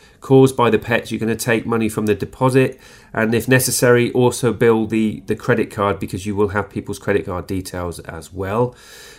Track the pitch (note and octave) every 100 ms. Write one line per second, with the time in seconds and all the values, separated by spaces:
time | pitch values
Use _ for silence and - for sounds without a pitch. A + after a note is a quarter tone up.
0 | _ _ - C3+ C3 B2+ A#2 G#2+ - A#2
1 | - A2 A2+ A2 - A2+ A2+ A2+ A2 A2
2 | G#2+ G2+ - - C3 C3 C3 - - -
3 | - - A2 A#2 A2 B2+ B2 - B2 A#2+
4 | A#2+ B2+ B2 - A#2+ G#2 A#2 A2+ G#2+ A2
5 | A2 - - G#2+ - A2 - - G2+ G2
6 | A2 G2 G2+ G2 G#2 G2+ F#2+ - - G2+
7 | - G2 - F2+ F2 F#2+ F2+ F2+ F2 E2+
8 | - E2 D2+ F2+ F#2+ A2 B2 - - -
9 | -